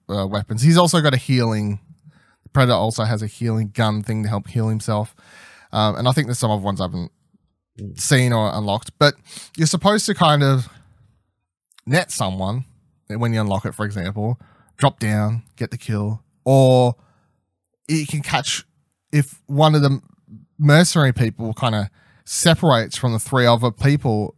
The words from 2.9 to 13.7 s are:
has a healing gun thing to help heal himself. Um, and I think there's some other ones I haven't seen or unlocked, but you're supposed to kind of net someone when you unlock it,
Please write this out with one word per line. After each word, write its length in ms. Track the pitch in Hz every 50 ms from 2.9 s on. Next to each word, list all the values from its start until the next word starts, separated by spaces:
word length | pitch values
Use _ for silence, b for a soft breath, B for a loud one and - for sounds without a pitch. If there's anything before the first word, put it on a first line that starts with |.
| 113 - 110
has 200 | 110 113 107 110
a 40 |
healing 460 | 104 - - 120 117 113 110 110 101 104
gun 300 | - 113 107 107 107 104
thing 180 | - 113 110 107
to 60 | 104
help 180 | 107 101 -
heal 220 | - - 120 110 110
himself. 480 | 110 110 - - 107 107 107 - - B B B B B B B B B B B -
Um, 240 | 107 107 107 -
and 100 | - 117
I 60 | 127 127
think 160 | 151 143 110
there's 100 | 123 -
some 140 | 123 110 107
other 100 | 104 95
ones 180 | 101 98 92
I 40 | 95
haven't 260 | 87 - 87 87 - - _ _ _ _ _ _ _ _ _ _ _ _ - 101 101 -
seen 360 | - - - 147 127 127 123 120
or 200 | 113 107 101 -
unlocked, 380 | 104 104 104 98 117 - - - _
but 160 | 147 147 - - B B B B B B B
you're 100 | - 160
supposed 400 | 151 - 160 - 202 208 214 -
to 80 | - 202
kind 300 | - 180 156 151 143 143
of 240 | 139 135 131 120 - b b b b b b b _ _ _ _ _ _ _ _ _ _ _ _ _ _ _ _
net 260 | 117 127 - - - -
someone 540 | - 113 92 92 95 92 98 110 131 131 - _ _ _ _ _ _ _ _
when 260 | 107 113 120 117 113
you 60 | 110
unlock 240 | 107 101 98 95 -
it, 100 | -